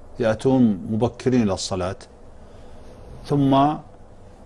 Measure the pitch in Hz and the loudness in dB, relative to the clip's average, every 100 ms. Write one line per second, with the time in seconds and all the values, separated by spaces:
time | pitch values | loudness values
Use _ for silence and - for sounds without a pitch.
0 | - - 113 107 135 131 117 95 - 110 | -12 -2 -2 0 2 4 4 2 -4 -2
1 | 117 - 131 123 107 92 - 92 90 98 | -2 -2 0 2 2 0 -4 -6 -6 -8
2 | - - - - - - - - - - | -16 -20 -20 -20 -20 -20 -20 -20 -20 -20
3 | - - - 143 135 135 143 - - - | -20 -14 -2 2 4 4 2 0 -10 -20
4 | - - - - | -20 -20 -20 -20